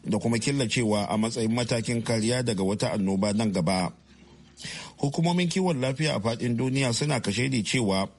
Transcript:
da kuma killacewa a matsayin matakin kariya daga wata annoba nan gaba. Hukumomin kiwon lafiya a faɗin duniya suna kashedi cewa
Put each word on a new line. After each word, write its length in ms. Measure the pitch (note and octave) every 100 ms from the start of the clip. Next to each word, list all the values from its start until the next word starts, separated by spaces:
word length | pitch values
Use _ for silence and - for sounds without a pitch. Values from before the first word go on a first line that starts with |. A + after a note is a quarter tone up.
da 140 | - -
kuma 200 | A#2+ A#2
killacewa 680 | C#3+ C#3 A2+ B2+ A2 G#2 G2+
a 80 | G#2+
matsayin 380 | A2 A#2+ A2
matakin 480 | A#2 A#2 A#2+ A2+ A#2
kariya 400 | A2 A2+ A2 B2
daga 200 | A#2+ G2
wata 260 | F#2+ G#2 A2+
annoba 400 | G#2 F#2+ G2 G#2
nan 200 | G#2 A2
gaba. 400 | F#2 E2 F#2 F2 - - - - - - - - - - -
Hukumomin 500 | C#3+ C#3 E3 F3 F3
kiwon 320 | F#3 F#3 C#3+
lafiya 360 | C3 C3+ D#3 A#2+
a 40 |
faɗin 360 | G#2+ A#2 B2 A#2
duniya 360 | C3 C3+ C3
suna 280 | A#2 D3 C3
kashedi 420 | G2+ G2+ C3+ C3
cewa 460 | F#3+ C3 G#2+ F#2+ G2